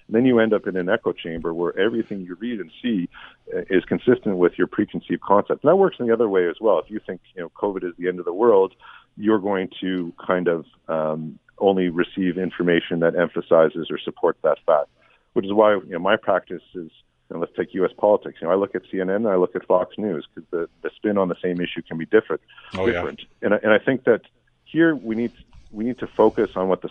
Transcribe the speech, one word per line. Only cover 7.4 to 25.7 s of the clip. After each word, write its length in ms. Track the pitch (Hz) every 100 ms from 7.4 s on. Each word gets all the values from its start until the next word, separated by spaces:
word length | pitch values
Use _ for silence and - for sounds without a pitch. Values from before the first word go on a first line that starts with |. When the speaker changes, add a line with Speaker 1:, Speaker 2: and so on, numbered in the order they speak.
Speaker 1:
know, 80 | 85
covid 340 | - 104 95
is 100 | 90 85
the 100 | 90
end 120 | 90
of 60 | 87
the 80 |
world, 400 | 87 117 101 95 _ - - _ -
you're 220 | 104 110
going 300 | 98 98 92 -
to 320 | 92 92 85 - -
kind 220 | 90 87
of, 180 | 85 73 _ -
um, 520 | 80 78 78 78 - _ -
only 280 | 101 95 90
receive 480 | 82 87 - 92 85
information 640 | 90 - 87 85 - 85
that 140 | 82 80
emphasizes 720 | 85 - - 82 80 85 78
or 80 | 78
supports 400 | - - 85 -
that 140 | 78 73 -
fact, 240 | 76 71 _ _ _ _
which 120 | - 95
is 80 |
why, 200 | 104 107
you 180 | 101 90
know, 80 | 87
my 160 | 92 107
practice 480 | - 92 - 87 -
is, 160 | 92 80 _ _ _ -
you 60 | 85
know, 40 |
let's 160 | 85 -
take 180 | 90 98
U 100 | 90
S 60 | -
politics. 440 | 104 104 - -
You 60 | 82
know, 60 |
I 40 | 95
look 180 | 98 92
at 60 | -
C 80 | 95
N 100 | 92
N 80 | 98
and 100 | 113
I 60 | 92
look 200 | 90 90
at 100 | -
Fox 320 | 90 90 -
News 300 | 104 78 -
'cause 100 | - 80
the, 180 | 87 82 _
the 80 | 80 -
spin 220 | 110 101
on 120 | 95
the 60 | 85
same 200 | 92 87
issue 200 | 87 -
can 140 | - 82
be 80 | 82
different. 360 | 110 - - _ - -
Speaker 2:
Oh, 140 | 92 95
yeah. 60 |
Speaker 1:
different. 280 | 87 85 71 - _
And 100 | 113
I, 40 | 104
and 80 | 107
I 60 | 107
think 260 | - 131 -
that 160 | 107 - _ _ _ _
here 300 | 156 165 147
we 200 | 113 110
need, 160 | 117 - - - -